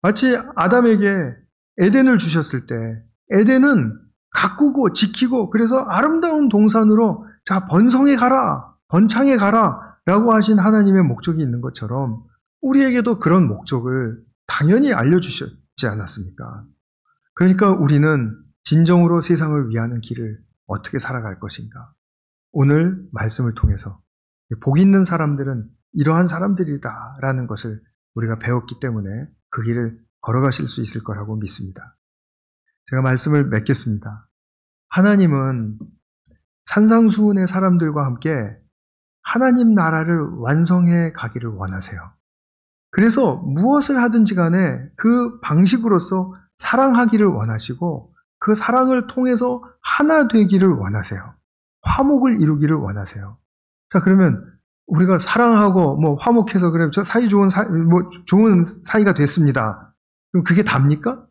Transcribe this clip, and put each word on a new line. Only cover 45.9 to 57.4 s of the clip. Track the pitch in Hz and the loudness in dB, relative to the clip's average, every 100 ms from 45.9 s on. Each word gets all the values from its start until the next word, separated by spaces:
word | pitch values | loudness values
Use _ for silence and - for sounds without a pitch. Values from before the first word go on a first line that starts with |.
| 190 170 190 185 - _ _ | 0 0 -6 -6 -12 _ _
사랑하기를 | - 240 269 240 240 214 208 | -4 2 4 4 2 4 2
원하시고 | 131 113 110 - 127 175 139 - _ _ _ | 0 -4 -6 -8 -8 -6 -8 -12 _ _ _
그 | - 214 | -2 -2
사랑을 | - 247 262 254 254 | 0 0 2 0 -2
통해서 | - 254 240 247 247 - _ | -4 -2 0 -2 -6 -12 _
하나 | - - 294 320 247 | -6 0 2 2 2
되기를 | 226 196 190 190 | 2 4 4 4
원하세요. | 139 98 104 95 95 - - _ _ _ _ | 2 -2 -6 -6 -12 -14 -20 _ _ _ _
화목을 | - - 269 277 262 220 | -4 0 2 2 2 2
이루기를 | 156 151 147 156 | 2 2 0 0
원하세요. | 110 101 95 101 98 107 _ _ _ _ _ | -4 -8 -10 -14 -18 -20 _ _ _ _ _
자, | 190 | -2
그러면 | 190 190 180 117 - _ _ _ - | 2 4 4 0 -6 _ _ _ -4
우리가 | 160 185 180 | 0 2 0
사랑하고 | - 226 240 220 208 185 160 143 | 0 0 4 4 4 4 2 2
뭐 | 156 143 | 0 0
화목해서 | - 240 208 190 175 | 2 2 2 0 0
"그래, | 165 160 | 2 0
저 | 170 | -2
사이 | 202 233 240 | -2 -2 2
좋은 | 202 | 2